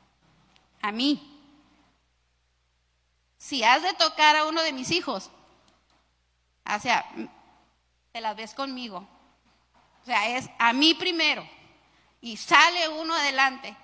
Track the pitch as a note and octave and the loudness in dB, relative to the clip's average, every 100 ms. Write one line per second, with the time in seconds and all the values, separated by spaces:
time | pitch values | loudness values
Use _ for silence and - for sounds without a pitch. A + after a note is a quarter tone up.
0 | _ _ _ _ _ _ _ _ G#3 G#3+ | _ _ _ _ _ _ _ _ -6 -2
1 | C#4 D4 - - - _ _ _ _ _ | 0 -2 -6 -20 -20 _ _ _ _ _
2 | _ _ _ _ _ _ _ _ _ _ | _ _ _ _ _ _ _ _ _ _
3 | _ _ _ _ - C#4 A3 C#4 F4+ - | _ _ _ _ -8 0 4 4 2 0
4 | D#4+ D4+ D4+ D4+ D#4 E4 D#4+ C4 B3+ E4+ | 0 4 4 4 2 -2 -2 -4 -4 -4
5 | - F#3+ - - _ _ _ _ _ _ | -4 -8 -10 -20 _ _ _ _ _ _
6 | _ _ _ _ _ _ - G#3 B3 G3+ | _ _ _ _ _ _ -8 -4 0 -2
7 | - - - - _ _ _ _ _ _ | -2 -10 -14 -16 _ _ _ _ _ _
8 | _ A#3 A3 G#3 A3 - C#4 B3+ A#3 F3+ | _ -10 -8 -8 -10 -10 -10 -10 -12 -14
9 | G3 _ _ _ _ _ _ _ _ _ | -18 _ _ _ _ _ _ _ _ _
10 | - A3 A3 B3+ - - A#3 B3+ D#4+ D#4+ | -4 -2 0 -4 -6 0 2 4 4 4
11 | F#4 E4+ D4+ A#3 - - _ _ _ _ | 0 0 0 -2 -6 -20 _ _ _ _
12 | _ _ A#3 G#3+ - D4 E4 F4 D#4+ D#4 | _ _ -14 -10 4 6 6 4 -4 -4
13 | D#4+ E4 C#4+ C4 C4+ B3+ - G#3 | -4 -2 0 2 0 -2 -12 -18